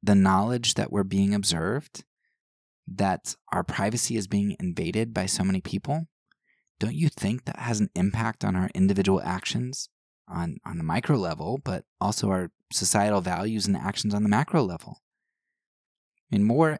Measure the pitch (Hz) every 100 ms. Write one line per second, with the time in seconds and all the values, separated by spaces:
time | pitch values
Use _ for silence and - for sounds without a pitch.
0 | 107 101 95 95 110 123 117 - - 101
1 | 95 98 98 104 95 82 87 131 - -
2 | - _ _ _ _ _ _ _ - 92
3 | 98 90 - - - 92 90 - 104 117
4 | - 113 95 101 101 - 90 85 85 107
5 | 113 92 95 - 95 95 - 98 - 156
6 | 165 _ _ _ _ _ _ _ 107 147
7 | 160 - 101 123 - - 120 107 - 175
8 | 196 - - - 202 185 185 - 95 196
9 | 190 190 - 92 - 120 127 131 - _
10 | _ _ - 85 85 - - 85 80 95
11 | - 135 87 80 85 139 127 90 - _
12 | 101 - 98 92 87 - _ - 92 107
13 | 104 101 90 87 104 110 95 95 98 -
14 | 107 104 107 107 156 170 98 - - -
15 | _ _ _ _ _ _ _ _ _ _
16 | _ _ _ 101 104 131 156